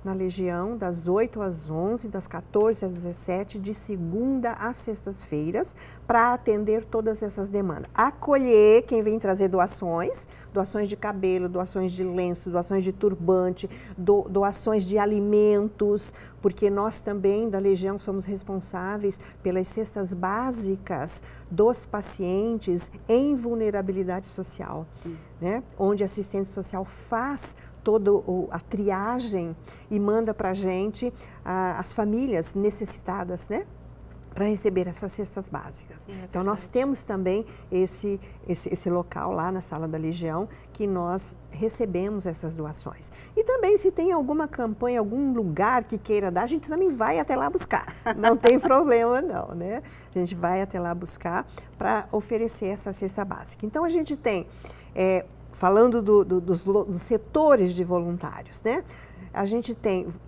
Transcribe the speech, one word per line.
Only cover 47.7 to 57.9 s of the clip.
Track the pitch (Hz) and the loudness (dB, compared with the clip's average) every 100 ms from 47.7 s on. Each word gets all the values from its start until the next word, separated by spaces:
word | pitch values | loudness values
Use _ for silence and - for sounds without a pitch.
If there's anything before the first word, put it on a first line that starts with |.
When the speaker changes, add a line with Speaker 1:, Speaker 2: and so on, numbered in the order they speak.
| 185 - - 240 214 | -2 -2 -8 -4 4
Speaker 1:
Não | 214 226 | 6 8
tem | 240 262 | 8 8
<laughs> | |
problema, | 311 269 302 233 233 254 | 8 6 8 6 6 2
não, | 339 - - | 0 -4 -6
né? | - 175 240 - - - | -6 -6 -6 -10 -20 -8
A | 180 | -4
gente | 175 | -2
vai | 180 170 185 | -2 -2 0
até | 196 190 | -2 -4
lá | 175 | -4
buscar | 175 175 - 175 180 - - - - | -6 -8 -8 -4 -4 -4 -14 -18 -4
pra | 208 220 - | 0 0 0
oferecer | 214 208 220 226 - 190 | -4 -2 -2 -2 -4 -6
essa | 202 202 | -6 -8
cesta | 190 190 196 | -6 -6 -4
básica. | 196 - - - | -6 -8 -12 -10
Então, | 214 311 | -6 -2
a | 339 | 0
gente | 339 311 285 | 0 -2 -2
tem, | 233 190 - - - - - | 0 -2 -4 -16 -18 -20 -10
é, | - 185 185 - - - | 0 2 2 -2 -18 -20
falando | - 180 202 247 233 | 0 4 8 8 6
do, | 208 208 | 6 6
do, | 180 180 | 6 0
dos | 175 170 185 | 2 0 2
lo-, | 202 | 2
dos | 202 175 | 2 -6
setores | - 220 - 302 311 254 180 | 0 -2 2 4 6 8 6
de | 175 | 0
voluntários, | 175 | 0